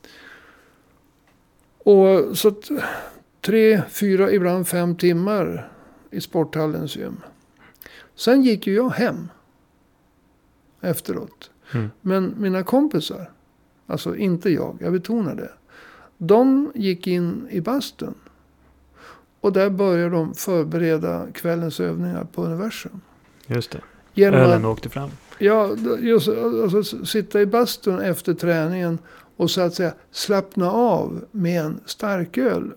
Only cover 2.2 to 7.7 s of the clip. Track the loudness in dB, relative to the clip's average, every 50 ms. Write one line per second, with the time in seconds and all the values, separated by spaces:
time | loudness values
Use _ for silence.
2.2 | 4 2 0 2 2 2 2 0 -4 -8 -6 -6 -4 -6 -8 -10 -14 -16 -20 -20
3.2 | _ _ _ _ -2 0 2 4 6 6 4 4 0 -2 -4 -2 0 2 4 4
4.2 | 4 4 4 2 2 2 0 0 -2 -2 -2 0 0 0 0 2 2 2 2 2
5.2 | 2 0 0 0 -2 -2 -4 -8 -10 -14 -18 -20 -20 -20 -20 _ _ _ -10 -10
6.2 | -10 -4 -2 -2 -2 -2 -2 -2 -2 -2 -2 -4 -6 -8 -8 -10 -10 -10 -12 -14
7.2 | -16 -20 -20 _ _ _ _ _ -20 -20